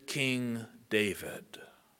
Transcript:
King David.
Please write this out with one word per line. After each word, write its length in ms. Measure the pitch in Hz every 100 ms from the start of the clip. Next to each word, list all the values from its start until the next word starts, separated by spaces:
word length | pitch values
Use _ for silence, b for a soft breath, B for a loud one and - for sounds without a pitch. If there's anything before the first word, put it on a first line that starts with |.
| -
King 580 | 147 135 127 123 117 113 - -
David. 720 | 107 104 87 - - - - - - _